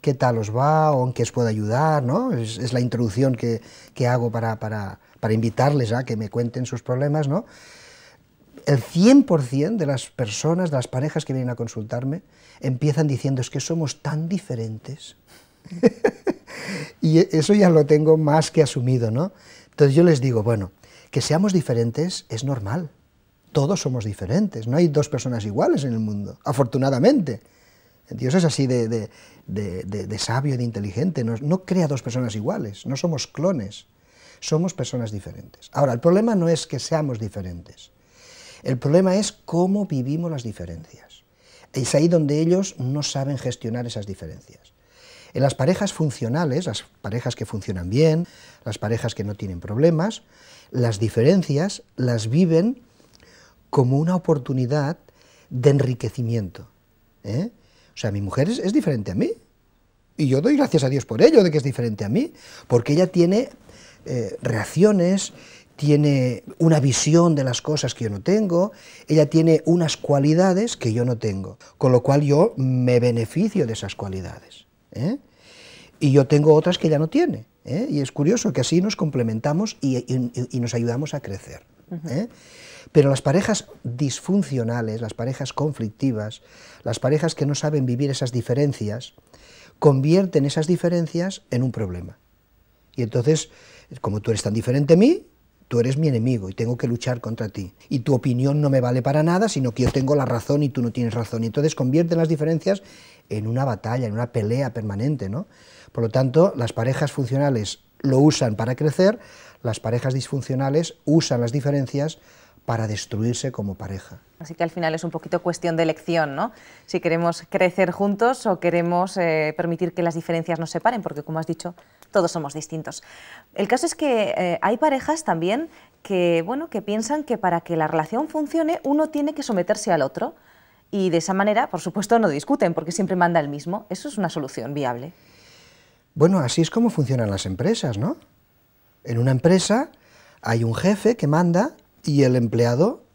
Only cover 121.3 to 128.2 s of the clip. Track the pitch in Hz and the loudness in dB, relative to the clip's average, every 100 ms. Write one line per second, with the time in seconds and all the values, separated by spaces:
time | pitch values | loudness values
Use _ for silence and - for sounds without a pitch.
121.3 | 160 160 165 175 175 _ _ _ 208 170 | -8 -6 -8 -8 -14 _ _ _ 0 0
122.3 | 170 143 151 156 160 - - - - - | -2 -8 -10 -10 -10 -10 -16 -18 -20 -20
123.3 | - _ - 202 247 339 - 302 233 202 | -20 _ -6 -2 0 0 -2 0 0 0
124.3 | - 180 170 190 240 311 269 269 311 - | -2 -2 0 0 2 0 0 -2 -4 -2
125.3 | 165 170 233 320 - _ _ - 185 175 | -2 0 -2 -4 -12 _ _ -4 0 2
126.3 | 165 165 262 330 214 - 214 220 302 302 | 2 0 -6 -6 -8 -4 -6 -2 -4 -4
127.3 | 220 185 170 - 165 151 165 156 226 | -2 0 -2 -2 -2 0 -2 -2 -4